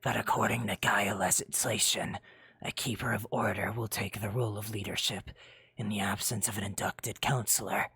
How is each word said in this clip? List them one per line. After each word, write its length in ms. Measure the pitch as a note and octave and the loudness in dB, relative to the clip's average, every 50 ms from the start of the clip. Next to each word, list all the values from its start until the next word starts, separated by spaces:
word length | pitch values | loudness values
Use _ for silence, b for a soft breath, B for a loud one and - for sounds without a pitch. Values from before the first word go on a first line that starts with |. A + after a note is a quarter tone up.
but 140 | - C3+ A#2+ | 0 0 0
according 500 | - - - - - - A2 A2+ A#2 A#2+ | 0 2 2 2 2 4 2 2 2 0
to 100 | G#2 F#2+ - | -2 -2 0
Gaia 340 | - - - - G2+ G2+ G#2 | 2 2 4 4 4 2 2
legislation, 1040 | G2 F#2+ F2+ F2 - - - - - - B2+ A2+ - - - - G#2 F#2 - F#2 F#2+ B B B B B B B B | 2 2 2 4 2 0 -2 -2 0 0 2 2 2 4 4 4 2 0 -2 -4 -6 B B B B B B B B
a 100 | B - | B -8
keeper 400 | - - - - A2+ G2 - A#2+ | -4 -4 -2 -2 -2 0 0 0
of 140 | A2 G#2+ G#2 - | 0 0 -2 -2
order 420 | - - - G#2+ G2+ F#2+ - - | -2 0 2 2 0 0 -2 -2
will 160 | G#2+ A#2 A#2 G#2+ | 0 -2 -2 -2
take 320 | - - G#2 G2 - - | -2 -2 -2 -2 -4 -4
the 100 | G#2 A2 | -4 -2
role 260 | G2 B2 B2 A2 G#2 | 0 2 0 0 0
of 140 | G2+ G#2 G#2+ | -2 -6 -6
leadership 600 | A2 G#2+ G2+ - - - - - - F#3+ - - - B B B B B B B B | -4 -4 -4 -4 -4 0 0 0 0 -2 -6 -8 -14 B B B B B B B B
in 120 | - A2+ G#2 | -6 -2 -2
the 120 | G#2+ G#2 | 0 0
absence 480 | G2 G2 G2 G2+ - - A#2+ G#2+ G2 - | 0 0 0 0 0 -2 -2 0 0 -2
of 100 | G#2+ G#2 | -2 -2
an 60 | G2 | -4
inducted 560 | G2 G2 - - G#2+ - _ - - G2+ - | -4 -4 -2 -2 -4 -4 _ -6 -6 -6 -2
counselor. 680 | - - C#3+ B2+ G#2+ - - - A2 F#2+ - - - - _ | 0 2 2 2 2 2 2 0 2 0 0 0 0 -2 _